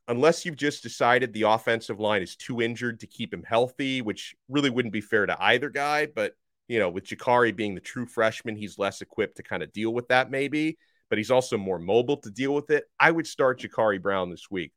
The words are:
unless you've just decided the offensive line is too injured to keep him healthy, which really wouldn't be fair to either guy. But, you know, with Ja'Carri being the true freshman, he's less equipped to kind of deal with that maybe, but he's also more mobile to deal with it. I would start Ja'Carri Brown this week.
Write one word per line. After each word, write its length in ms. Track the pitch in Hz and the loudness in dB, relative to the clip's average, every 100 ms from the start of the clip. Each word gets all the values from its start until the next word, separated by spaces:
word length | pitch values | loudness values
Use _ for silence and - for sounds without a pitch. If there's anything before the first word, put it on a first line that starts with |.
| - | -6
unless 380 | 120 147 170 180 | 2 4 2 -4
you've 100 | 143 | -4
just 260 | 147 143 | -4 -4
decided 500 | 120 - 120 123 127 | -12 0 4 4 2
the 120 | 107 | 0
offensive 560 | 104 110 - 113 - 101 | 2 4 2 -2 -2 -4
line 240 | 107 107 | 0 0
is 120 | 87 - | -2 -10
too 240 | - 120 | -8 -2
injured 420 | 117 117 120 113 | -2 -2 -6 -8
to 60 | - | -14
keep 240 | - 113 | -10 -10
him 120 | 90 | -10
healthy, 580 | - 117 123 - 139 131 | 0 0 0 -2 -4 -2
which 340 | 107 98 - - _ | -4 -6 -10 -18 _
really 220 | 139 143 | 0 2
wouldn't 220 | 120 123 | 0 -2
be 80 | 104 | -4
fair 260 | - 110 95 | 0 2 2
to 100 | 85 | 2
either 300 | 98 123 143 | 4 4 2
guy. 380 | 135 143 151 151 | -4 -2 0 -2
But, 260 | 131 104 - _ _ _ | -2 -4 -6 _ _ _
you 100 | 117 | 0
know, 100 | 92 | 0
with 160 | 90 - | -2 -8
Ja'Carri 480 | 104 - 123 120 | -6 2 4 4
being 220 | 101 104 92 | 2 -4 -4
the 60 | |
true 260 | - 131 120 | -10 -10 -8
freshman, 480 | - 110 110 117 107 | 0 0 0 -8 -8
he's 240 | 104 - | -10 -4
less 220 | 98 - | -4 -4
equipped 360 | 95 - 98 - | -12 -4 -4 -4
to 60 | |
kind 180 | - 92 | -8 -8
of 120 | 80 | -6
deal 200 | 101 110 | -4 -2
with 140 | 120 120 | -2 2
that 240 | 127 123 | 2 2
maybe, 460 | 139 139 147 156 160 _ _ _ | -2 -2 -2 -2 -6 _ _ _
but 80 | 107 | -4
he's 120 | 110 | 2
also 280 | 127 123 110 | 2 2 -4
more 200 | 95 90 | -2 -4
mobile 400 | 87 113 123 143 | 2 2 2 -2
to 140 | 113 | -6
deal 240 | 101 135 143 | -6 -2 -2
with 140 | 147 | 0
it. 160 | 147 - _ | 0 0 _
I 140 | 151 | 4
would 160 | 165 156 | 4 -4
start 320 | - 131 127 | 0 0 0
Ja'Carri 420 | 107 - 110 98 | -4 0 2 2
Brown 300 | 95 98 90 | 0 -2 -2
this 180 | 85 - | -6 -8
week. 220 | 95 80 | -6 -6